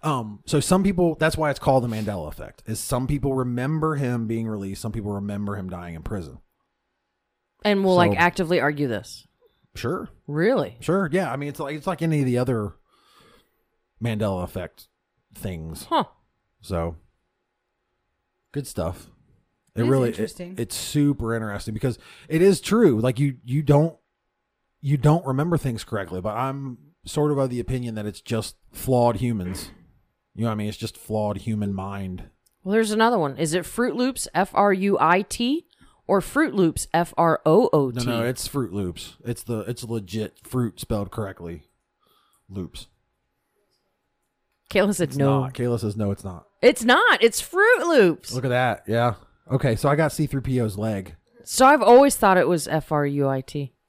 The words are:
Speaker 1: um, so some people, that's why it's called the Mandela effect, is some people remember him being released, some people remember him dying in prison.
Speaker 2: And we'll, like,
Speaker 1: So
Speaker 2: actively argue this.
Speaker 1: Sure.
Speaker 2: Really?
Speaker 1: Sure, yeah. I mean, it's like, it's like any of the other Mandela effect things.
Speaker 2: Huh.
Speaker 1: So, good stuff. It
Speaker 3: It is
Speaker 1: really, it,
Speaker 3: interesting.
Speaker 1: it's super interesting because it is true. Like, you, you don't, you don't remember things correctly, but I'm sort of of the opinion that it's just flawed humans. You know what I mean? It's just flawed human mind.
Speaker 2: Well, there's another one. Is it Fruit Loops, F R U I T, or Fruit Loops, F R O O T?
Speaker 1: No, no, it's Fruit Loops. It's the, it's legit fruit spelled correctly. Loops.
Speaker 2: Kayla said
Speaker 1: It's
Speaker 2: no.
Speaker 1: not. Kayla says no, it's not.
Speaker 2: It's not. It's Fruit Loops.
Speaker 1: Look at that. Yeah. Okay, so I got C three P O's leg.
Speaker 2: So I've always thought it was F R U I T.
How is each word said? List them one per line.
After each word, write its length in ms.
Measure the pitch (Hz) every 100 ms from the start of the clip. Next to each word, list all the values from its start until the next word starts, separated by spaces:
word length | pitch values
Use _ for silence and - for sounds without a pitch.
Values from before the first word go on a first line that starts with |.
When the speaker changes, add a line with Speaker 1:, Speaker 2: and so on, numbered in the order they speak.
Speaker 1:
um, 360 | 156 139 110 104 -
so 140 | 147
some 220 | - 185
people, 340 | 196 175 175 156
that's 200 | 156 160
why 140 | 151
it's 80 | 139
called 240 | - 131
the 40 | 120
Mandela 400 | 110 107 101 76
effect, 340 | - - -
is 140 | - 107
some 260 | - 127 127
people 260 | 147 135
remember 640 | 135 123 120 131 160 156 147
him 320 | 135 123 110
being 180 | 113 113
released, 320 | 107 98 98
some 120 | 117
people 200 | 110 101
remember 440 | 101 101 104 101 101
him 120 | 92
dying 260 | 92 87
in 80 | 82
prison. 360 | 78 104 78 64 _ _ _ _ _ _ _ _ _ _ _ _
Speaker 2:
And 200 | 208 202
we'll, 120 | 196 180
like, 160 | 175
Speaker 1:
So 60 | 202
Speaker 2:
actively 420 | 175 170 170 175
argue 280 | 135 147 143
this. 380 | 107 101 - _ _ _ _ _
Speaker 1:
Sure. 340 | - 120 180 - - -
Speaker 2:
Really? 500 | 147 185 262 117 -
Speaker 1:
Sure, 300 | - 185 175
yeah. 180 | 180 170
I 60 | 131
mean, 120 | 143
it's 100 | -
like, 140 | 143
it's 140 | 151 165
like 120 | 170
any 180 | 165 151
of 60 | 131
the 120 | 123
other 360 | 123 117 104 - _ _ _ _ _ _ _ _ _ _ _ _
Mandela 400 | 113 107 104 95
effect 460 | 90 95 87 _ - _ _ _ _
things. 520 | - 101 87 80 80 -
Speaker 2:
Huh. 140 | 320 208 _ _ _ _ _
Speaker 1:
So, 360 | - 90 82 82 _ _ _ _ _ _ _ _ _ _ _ _ _ _ _
good 140 | - 135
stuff. 400 | - 82 82 - _ _ _ _ _ _
It 60 | -
Speaker 3:
It 40 |
is 40 | 120
Speaker 1:
really, 200 | 135 120
it, 40 |
Speaker 3:
interesting. 420 | - 110 - 175 190
Speaker 1:
it's 180 | 113 -
super 580 | - 147 143 143 113
interesting 380 | 113 110 101 -
because 240 | 107 131 110 - - -
it 140 | 160
is 180 | 190 190
true. 400 | - 220 214 110
Like, 180 | 120 117
you, 180 | 143 127
you 180 | 123 131
don't, 340 | 147 143 165 - _ _ _ _ _ _ _ _
you 160 | 139 143
don't 260 | 147 165
remember 320 | 139 131 160 170
things 280 | 135 113
correctly, 360 | - 107 92 92
but 160 | 95 107
I'm 400 | 131 139 135 120 _ _ -
sort 260 | - 147
of 60 | 143
of 100 | 135
the 100 | 123
opinion 340 | 117 127 120
that 100 | 110
it's 160 | 104 101
just 360 | - 113 110 - _
flawed 440 | - - 123 120 113
humans. 540 | 123 110 90 95 - - - _ _ _ _
You 80 | -
know 60 | 117
what 40 |
I 40 | 107
mean? 120 | 104
It's 80 | 101
just 200 | 113 -
flawed 400 | - 110 104 98
human 340 | 117 107 101
mind. 520 | 98 95 98 95 92 - _ _ _
Speaker 2:
Well, 100 | 185
there's 160 | 214 220
another 280 | 214 226 240
one. 200 | 147 135
Is 160 | 160
it 100 | 170 165
Fruit 300 | - 247 156
Loops, 320 | 247 262 -
F 160 | - 196
R 180 | - 202
U 240 | 190 196 202
I 220 | 151 180
T, 440 | 208 - 240 302 - _ - _ -
or 140 | 196
Fruit 340 | - - 320
Loops, 320 | 202 170 - -
F 200 | 160 170 -
R 240 | 170 156 -
O 220 | 170 247
O 180 | 156 139
T? 140 | 120
Speaker 1:
No, 160 | 120 117
no, 40 | 117
it's 200 | 127 -
Fruit 260 | 139 113
Loops. 440 | 95 95 85 - -
It's 180 | 113 117
the, 180 | - 117
it's 220 | 101 120
legit 540 | 113 117 92 107 107 _
fruit 340 | - 127 120 -
spelled 300 | - 107 98
correctly. 520 | - 101 92 85 85 _ _ _ _ _ _ _ _ _
Loops. 380 | 95 87 - - _ _ _ _ _ _ _ _ _ _ _ _ _ _ _ _ _ _
Speaker 2:
Kayla 240 | 202 202
said 140 | 202 160
Speaker 1:
It's 80 | 131
Speaker 2:
no. 220 | 139 139
Speaker 1:
not. 140 | 131
Kayla 240 | 127 123 117
says 160 | 110 98
no, 140 | 101
it's 120 | 98
not. 220 | 98 87 _ _
Speaker 2:
It's 220 | - -
not. 380 | 226 269 466 480
It's 180 | 466 -
Fruit 400 | - 349 427 494 339
Loops. 460 | 311 190 156 -
Speaker 1:
Look 120 | 123
at 40 | 127
that. 360 | 123 127 110 -
Yeah. 280 | 113 120 113 _ _ _
Okay, 260 | 131 143 110
so 120 | 143
I 80 | 147
got 160 | 156
C 140 | - 151
three 140 | 135
P 200 | 135 127
O's 180 | 113 98
leg. 360 | 110 101 92 - _ _
Speaker 2:
So 220 | - - 262
I've 160 | 294
always 340 | 208 240 285 -
thought 220 | 208 185
it 100 | 143
was 200 | 170 143
F 220 | 156 -
R 120 | 151
U 240 | 143 143 139
I 120 | 135
T. 340 | 131 147 139 _